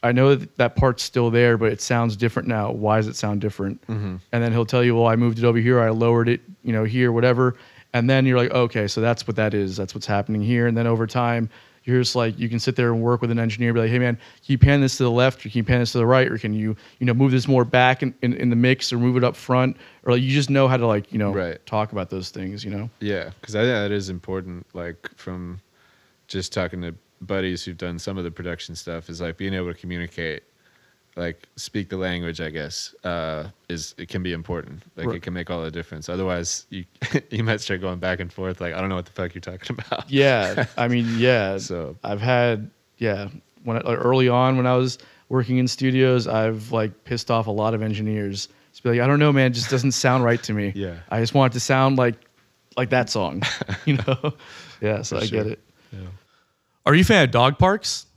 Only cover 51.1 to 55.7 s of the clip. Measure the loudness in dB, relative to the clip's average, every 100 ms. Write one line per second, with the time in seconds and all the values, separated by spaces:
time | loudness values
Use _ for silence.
51.1 | -2 0 4 2 2 0 2 2 4 2
52.1 | 0 _ _ _ _ _ -6 0 0 0
53.1 | -2 -4 -4 -6 -6 -8 -6 -2 0 0
54.1 | -2 -4 -8 -16 -20 -20 -6 -4 -4 -4
55.1 | -4 -2 -2 -4 -8 _